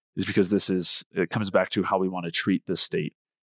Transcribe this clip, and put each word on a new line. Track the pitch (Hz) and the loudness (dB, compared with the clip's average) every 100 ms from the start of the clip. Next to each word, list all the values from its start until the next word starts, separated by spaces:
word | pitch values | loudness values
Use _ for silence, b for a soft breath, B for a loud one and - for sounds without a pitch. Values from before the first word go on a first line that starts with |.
| _ - | _ -6
is | |
because | 95 104 92 | -2 2 2
this | 101 - | 2 2
is, | 92 85 - - | 0 0 -4 -4
it | - 87 | -2 -2
comes | 113 98 | -2 0
back | 95 92 | 2 2
to | 104 | 0
how | 90 95 | 0 0
we | 95 | 0
want | 92 | -2
to | 85 | -4
treat | - - 92 - | -2 0 0 0
this | 90 | -2
state, | - 87 78 - _ _ _ | -2 -2 -4 -8 _ _ _